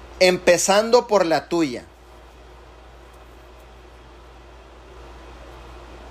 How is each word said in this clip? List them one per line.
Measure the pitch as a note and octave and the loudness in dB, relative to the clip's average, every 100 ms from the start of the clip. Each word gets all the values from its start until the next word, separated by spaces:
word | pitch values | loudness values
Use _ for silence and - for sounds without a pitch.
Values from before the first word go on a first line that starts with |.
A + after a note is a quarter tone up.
| - - | -18 0
Empezando | F#3 F3+ - E3+ - G3+ A3+ B3 A#3 | 2 2 4 2 4 2 4 2 4
por | G#3 E3 | 2 2
la | D#3+ - | 0 0
tuya. | E3+ D3 A2+ - - - - - - - - - - - - - - - - - - - - - - - - - - - - - - - - - - - - - - - - - - - | -2 -2 -4 -14 -20 -20 -20 -20 -20 -20 -20 -20 -20 -20 -20 -20 -20 -20 -20 -20 -20 -20 -20 -20 -20 -20 -20 -20 -20 -20 -20 -20 -20 -20 -20 -20 -20 -20 -20 -20 -20 -20 -20 -20 -18 -18